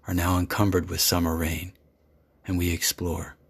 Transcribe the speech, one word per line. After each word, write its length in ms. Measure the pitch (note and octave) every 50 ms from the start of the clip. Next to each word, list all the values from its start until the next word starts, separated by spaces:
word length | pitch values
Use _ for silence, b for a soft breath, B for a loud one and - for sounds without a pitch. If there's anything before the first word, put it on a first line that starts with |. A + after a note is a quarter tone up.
| _
are 80 | - F#2
now 240 | F2+ F2 F2+ F#2 F2+
encumbered 500 | F2+ F2 - - G#2 G2 F#2 F#2 E2 F2
with 120 | F2 F2+
summer 360 | - - - F2 E2+ E2 D#2+
rain, 360 | E2 E2 E2 E2 E2 E2+ F2+ - _ _ _ _ _ _ _ _ _ _ _ _ _ _
and 100 | - F#2
we 160 | F2 F2 F2
explore. 640 | E2+ E2 - - - - F2+ F2 D#2+ D#2 D#2 - - _ -